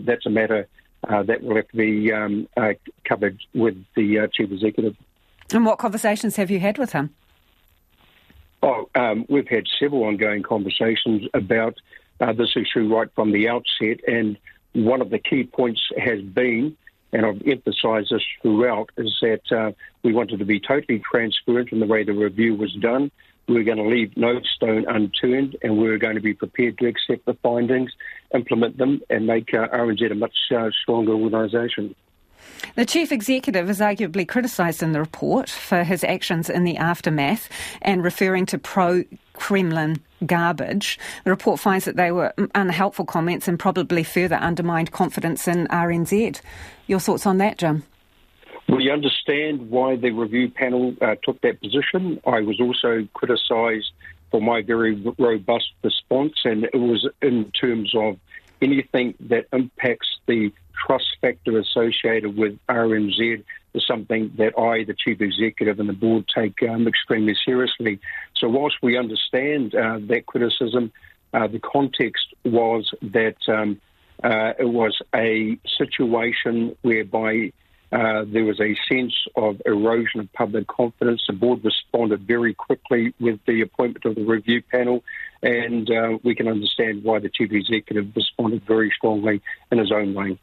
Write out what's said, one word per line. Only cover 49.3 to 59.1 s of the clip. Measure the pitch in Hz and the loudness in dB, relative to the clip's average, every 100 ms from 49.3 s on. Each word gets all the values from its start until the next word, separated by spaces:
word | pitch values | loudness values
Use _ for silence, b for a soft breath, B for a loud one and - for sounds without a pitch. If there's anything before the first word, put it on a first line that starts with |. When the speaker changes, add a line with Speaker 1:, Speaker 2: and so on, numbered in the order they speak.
| 143 156 147 117 | -2 0 -4 -2
Speaker 1:
why | 123 131 127 | 0 2 2
the | 123 | 0
review | 110 113 120 123 | 0 -2 0 0
panel, | - 131 123 127 123 | 0 0 2 0 0
uh, | 107 104 | 0 0
took | - 123 | -2 0
that | 120 104 | 0 -2
position. | 101 101 104 185 185 156 - | -2 -2 0 -2 -2 -2 0
I | 113 | 0
was | 107 104 | 0 0
also | 123 123 123 113 107 | 0 0 0 0 -2
criticised | - 123 113 - 117 117 110 107 - B B - | -6 -2 0 0 0 0 0 -6 -12 B B -2
for | 117 | 0
my | 110 117 | 2 0
very | 104 113 113 107 104 | 0 2 2 0 -4
r-, | - | 0
robust | 123 110 95 117 - - | 2 2 0 0 -2 -4
response, | 107 - - 127 147 151 127 | -2 -2 0 0 0 0 -2
and | 107 110 | 0 0
it | 135 | 0
was | 120 113 135 - | 2 2 0 0
in | 143 123 104 | 0 0 -2
terms | - 127 113 104 117 | -2 -2 -2 -2 0
of | 107 95 _ B B _ | 0 -4 _ B B _
anything | 131 139 139 - 123 | 2 2 0 0 -2